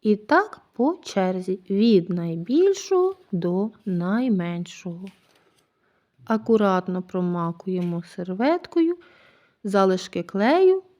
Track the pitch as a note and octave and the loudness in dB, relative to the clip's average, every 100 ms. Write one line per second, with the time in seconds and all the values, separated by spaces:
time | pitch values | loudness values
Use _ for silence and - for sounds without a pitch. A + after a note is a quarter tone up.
0 | A3 G#3 G#3+ D#4 G#4 - _ - B3+ F4 | 2 0 4 2 2 -8 _ -2 -2 -2
1 | - G3 F#3 F#3 F#3 F#3+ _ G3 A#3 G3+ | -6 -2 -2 -2 -4 -8 _ 2 4 4
2 | E3+ F3 E3+ E3 E3+ C4+ F#4+ F#4+ - F#4+ | 2 -4 -4 -8 -2 2 2 0 0 0
3 | F#4 G4 _ F3+ F3 F3+ G#3+ - - F3 | 0 -2 _ -4 -2 -2 -4 -6 -6 -4
4 | F3 G#3+ C4 G3 E3+ F3 F3 - F3+ E3+ | -2 -2 0 -2 -2 -6 -10 -12 -14 -12
5 | F#3+ _ _ _ _ _ _ _ _ _ | -16 _ _ _ _ _ _ _ _ _
6 | _ _ - A3 A3 A3+ G3+ F#3 F#3 F#3 | _ _ -6 -6 2 2 4 2 -2 -6
7 | F#3 F#3 F3+ F3 E3+ E3+ - F#3 F3 E3+ | -6 -4 -2 -2 -4 -6 -6 -4 -4 -6
8 | E3+ - F3+ F#3 C4 F4 F4 F4 E4 F4 | -8 -12 -10 -2 0 -2 -2 -2 0 -2
9 | - _ _ _ _ _ G#3 G3 G3 F#3 | -10 _ _ _ _ _ -2 2 2 0
10 | - - E3+ F#3+ G#3+ E4 F#4 F#4+ - _ | -4 -10 -6 0 2 4 4 4 -2 _